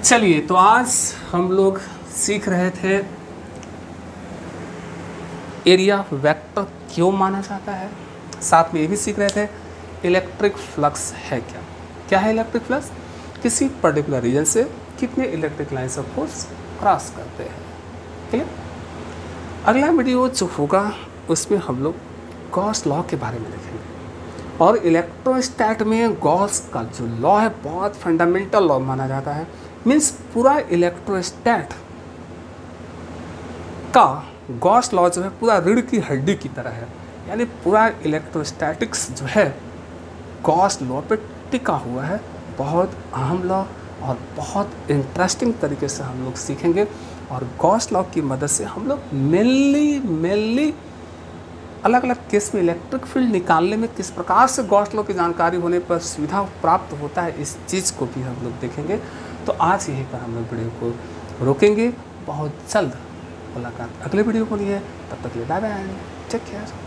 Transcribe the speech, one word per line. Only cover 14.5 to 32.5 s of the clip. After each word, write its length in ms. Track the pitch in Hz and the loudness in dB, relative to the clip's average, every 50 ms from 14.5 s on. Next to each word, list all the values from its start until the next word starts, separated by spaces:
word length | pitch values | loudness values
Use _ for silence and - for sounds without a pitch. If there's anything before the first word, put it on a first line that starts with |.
| - 226 240 302 - - - - - - | 4 2 2 0 -2 -12 -14 -16 -6 -4
कितने 260 | - 240 - - 262 | -4 -2 0 0 0
electric 480 | 254 175 160 156 151 151 - 147 143 143 | 0 0 -2 -2 -2 -2 -4 -6 -4 -4
lines 240 | 131 127 135 - 151 | -4 -4 -4 -4 -6
ऑफ 80 | 135 - - | -6 -6 -4
force 320 | 247 294 294 - - - - - - - - - - | -4 -4 -4 -6 -10 -10 -10 -12 -14 -14 -14 -10 0
cross 340 | - 208 185 143 - - - - | 2 4 4 4 0 -8 -10 -12
करते 260 | 120 - - - - | -12 -12 -10 -10 -10
हैं। 220 | - - - - - - - - - - - - - - - - - | -10 -10 -12 -14 -14 -14 -16 -16 -14 -14 -14 -14 -14 -14 -14 -8 -4
Clear? 200 | - 233 311 - - - - - - - - - - - - - - - - - - - - - - - - | -2 -2 -2 -2 -8 -10 -12 -12 -12 -12 -12 -12 -12 -12 -12 -12 -12 -12 -12 -12 -12 -12 -12 -12 -12 0 2
अगला 220 | - 226 262 277 302 | 4 4 6 6 6
video 400 | 339 320 240 254 247 247 254 254 | 4 4 4 4 4 4 4 2
जो 180 | 254 - 190 | 2 0 -2
होगा 480 | 175 - - 143 151 196 190 202 208 202 - - - - - - - | -2 0 0 0 4 4 4 2 2 -4 -6 -10 -14 -14 -16 -2 0
उसमें 300 | 165 160 - - 208 196 | 0 0 2 0 0 0
हम 240 | 165 - 131 127 135 | 2 0 -2 0 0
लोग 120 | 151 175 - - - - - - - - - - - - | -2 -2 -4 -10 -14 -14 -14 -14 -14 -14 -14 -12 -4 -2
Gauss 340 | 180 190 208 214 - - 165 | 0 0 0 -2 0 0 0
लॉ 160 | 143 156 175 | 0 0 0
के 120 | - - | -2 -4
बारे 240 | 147 120 110 117 120 | -4 -4 -4 -6 -6
में 120 | 110 101 | -8 -8
देखेंगे। 420 | - 95 - - - 110 - - - - - - - - - - - - - - - - | -10 -12 -12 -10 -12 -12 -12 -12 -14 -14 -14 -14 -14 -12 -12 -12 -12 -12 -12 -12 0 6
और 200 | 160 180 220 226 | 6 6 6 6
इलेक्ट्रोस्टैट 1040 | - 170 160 165 170 - - - - 262 254 262 247 - - - 233 214 220 220 220 | 6 4 4 4 2 0 -6 -4 0 2 2 2 0 -2 0 2 2 2 2 2 2
में 360 | 214 220 226 233 226 202 - | 2 2 4 4 2 2 2
Gauss 500 | - 151 156 180 196 208 - - - - - | 4 4 4 4 4 2 0 -4 -6 -6 -6
का 100 | 120 117 | -6 -6
जो 220 | 117 - - 127 | -6 -6 -6 -6
लॉ 340 | 117 117 113 123 156 196 208 | -4 -4 0 4 6 6 6
है 100 | 220 226 | 6 4
बहुत 460 | - - - 143 156 175 190 202 202 | 0 -2 -8 -6 -4 -2 -2 -2 -2
fundamental 680 | - - 175 165 160 165 175 180 190 196 190 - 214 196 | -2 0 2 4 6 6 4 4 2 2 4 4 6 6
law 160 | 165 143 131 | 6 4 4
माना 280 | 131 131 131 127 135 131 | 2 0 -2 -2 0 -2
जाता 240 | 135 135 139 147 | -2 -2 -2 -2
है। 420 | 143 151 160 - - - - - - - - 226 | -2 -2 -4 -6 -10 -16 -16 -16 -16 -2 4 6
मीन्स 240 | 269 302 294 - | 6 6 6 4
पूरा 480 | - - - - - 226 240 269 285 302 | 0 -4 -14 -4 0 6 6 6 6 6
इलेक्ट्रोस्टैट 1120 | 254 - 175 170 175 175 175 175 - - 202 190 180 - - - - 233 233 190 156 - - - - - - - - - - - - - - - - - | 2 2 4 4 4 4 2 -2 -4 -2 -2 -2 -2 -4 -8 -2 2 2 2 2 0 -6 -10 -14 -14 -16 -16 -16 -16 -16 -16 -16 -16 -14 -14 -14 -14 -16